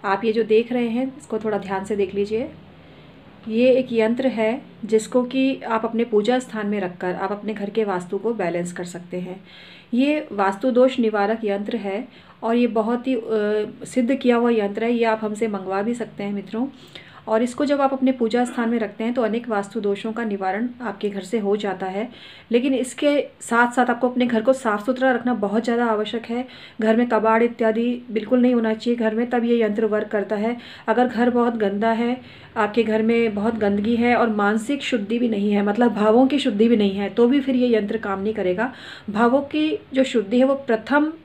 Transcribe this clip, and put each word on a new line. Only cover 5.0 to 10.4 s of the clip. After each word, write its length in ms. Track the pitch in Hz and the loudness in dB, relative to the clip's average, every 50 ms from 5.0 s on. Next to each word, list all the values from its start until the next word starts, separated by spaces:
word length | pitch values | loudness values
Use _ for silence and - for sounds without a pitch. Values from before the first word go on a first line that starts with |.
| 214 - - 254 | 2 2 0 0
कि 380 | 247 247 254 262 262 269 269 - - | 0 2 0 0 2 2 0 -2 -4
आप 180 | - 226 220 226 | -4 -2 -2 -2
अपने 200 | 226 233 220 233 | -2 -2 -2 -2
पूजा 340 | 240 226 208 208 240 247 254 | 2 2 2 2 2 0 0
स्थान 280 | 254 - - 220 208 | -2 -4 -8 -6 -4
में 140 | 202 208 208 | -2 -2 -2
रखकर 340 | 190 180 180 - 185 180 175 | -4 -6 -6 -6 -4 -4 -4
आप 180 | 170 190 196 | -2 -4 -4
अपने 220 | 202 202 202 202 214 | -4 -6 -6 -8 -6
घर 160 | 202 202 202 | -6 -8 -4
के 140 | 202 226 220 | -2 -2 0
वास्तु 340 | 202 190 180 180 175 202 196 | 0 -2 -4 -4 -4 -6 -4
को 160 | - 220 233 | -2 -4 -2
बैलेंस 380 | 214 185 170 170 175 175 175 | -2 -2 -2 -2 -4 -4 -6
कर 120 | - - 175 | -8 -10 -10
सकते 320 | 180 - 180 - - - | -10 -10 -14 -12 -10 -8
हैं। 280 | 180 180 180 185 196 - - - - - - - - - _ - | -8 -8 -8 -12 -14 -16 -20 -20 -20 -20 -20 -20 -20 -10 _ 0
ये 340 | 240 269 285 302 302 - - | 2 2 2 2 0 -4 -6
वास्तु 380 | 202 202 | -2 0